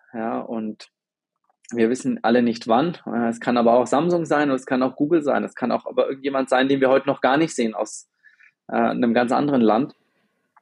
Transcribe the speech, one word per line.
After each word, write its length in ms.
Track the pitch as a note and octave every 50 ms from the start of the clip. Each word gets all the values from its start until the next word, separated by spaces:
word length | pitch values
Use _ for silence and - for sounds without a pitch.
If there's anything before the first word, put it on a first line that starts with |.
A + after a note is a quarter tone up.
| _ _ -
ja, 260 | A2+ A2 A#2 B2 B2+
und 500 | - - A#2 A2+ A2 A2 G#2 - - - _ _ _ _ _ _ _ _ _ _ _ _ _ _ _ -
wir 180 | A#2 A#2+ A2+ A2+
wissen 300 | C3 C3 - C3 A#2 -
alle 220 | - A2+ A#2+ B2 A#2+
nicht 240 | A#2 A2+ A#2 - A#2
wann, 320 | A2+ B2 D3+ F3 E3 - - -
äh, 220 | A2 A#2 A#2 A#2
es 100 | A#2 -
kann 180 | - C3 A#2+ B2
aber 160 | A#2 A2+ A#2
auch 140 | B2+ A#2+ A#2
Samsung 380 | C3+ C#3 D#3+ F3 F3 E3+ D#3+
sein 260 | C3+ D#3+ D3 D3 C#3+
und 40 | C3
es 120 | B2+ - -
kann 160 | C3+ B2+ B2+
auch 120 | B2+ -
Google 280 | - D3 D3+ F3 D#3+ D3
sein, 200 | C#3 A#2 G#2+ G#2
es 120 | G2+ -
kann 160 | - B2+ A#2
auch 160 | A2+ A2+ - -
aber 200 | B2 B2+ B2 -
irgendjemand 420 | C3+ C3+ C3 C#3 C#3 C3+ C3 -
sein, 180 | C3 B2+ C3 C3+
den 140 | C#3 C3+
wir 80 | C3 B2+
heute 180 | C3 C3+ C3 C#3+
noch 140 | C3+ -
gar 160 | - B2+ C3+ D3+
nicht 180 | E3 D#3+ -
sehen 180 | - A#2 A2 G#2+
aus, 340 | - A2 - - - - _ _ _ _ _ _ _ _ _ _ _ _ -
äh, 80 | A#2
einem 400 | A#2 A#2 A2+ - B2 B2 A#2 A2+
ganz 160 | B2 B2 A#2
anderen 300 | B2+ B2+ C#3+ D3 C#3 B2+
Land, 340 | A2+ G#2+ G#2 A#2 D3 D3+ - _ _ _ _ _ _ _ _ _ _ _ _ _